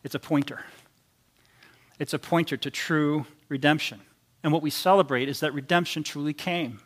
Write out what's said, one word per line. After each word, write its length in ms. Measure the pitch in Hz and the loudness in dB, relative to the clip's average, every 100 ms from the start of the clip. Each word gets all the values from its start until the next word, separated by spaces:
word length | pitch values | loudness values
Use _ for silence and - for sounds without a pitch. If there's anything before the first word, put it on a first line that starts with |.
It's 120 | 135 | -6
a 40 | 139 | -8
pointer. 460 | - 151 143 110 - - _ _ _ _ _ _ _ _ - _ _ _ | 0 0 0 -8 -16 -20 _ _ _ _ _ _ _ _ -20 _ _ _
It's 160 | 151 | -6
a 60 | 143 | -6
pointer 380 | - 170 160 135 | 0 0 2 -4
to 120 | 139 | -6
true 560 | - - 156 147 151 - - _ | -8 0 2 2 0 -4 -16 _
redemption. 540 | 139 147 151 - 113 - _ _ _ | 2 2 2 -2 -10 -20 _ _ _
And 80 | 160 | 0
what 100 | 156 | 2
we 80 | 151 | 0
celebrate 600 | - 185 196 147 127 135 | 0 6 6 6 0 -2
is 100 | 135 | -2
that 140 | 156 | -2
redemption 500 | 147 135 175 170 160 | -4 0 0 2 -6
truly 300 | 147 147 147 | -6 -4 -4
came. 480 | 147 - 175 131 107 | -4 -4 -4 -4 -8